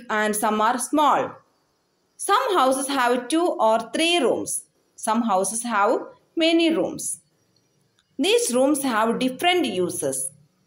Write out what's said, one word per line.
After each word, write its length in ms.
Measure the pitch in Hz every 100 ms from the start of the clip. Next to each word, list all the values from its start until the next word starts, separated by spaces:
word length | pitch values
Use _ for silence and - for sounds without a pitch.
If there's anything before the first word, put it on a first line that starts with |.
| -
and 260 | 214 214 208
some 240 | 226 214
are 180 | 214 247
small. 520 | - 302 294 180 123 - _ _ _ _ _ _ _ -
Some 380 | - 415 523 359
houses 320 | 262 269 285
have 400 | 277 240 247 247
two 180 | 320 349 - 220
or 100 | 226 226
three 240 | - 320 349
rooms. 460 | 240 139 - - - _ _ -
Some 260 | - 220
houses 400 | 226 190 190 226
have 380 | 240 214 208 302 - - _ -
many 380 | 320 330 330
rooms. 460 | 185 - - - - _ _ _ _ _ _ _ _ _ -
These 380 | 330 466 466 247
rooms 260 | 269 294
have 380 | 277 214 226 196
different 480 | 254 254 349 359 269
uses. 640 | 185 175 - 143 131 - - _ _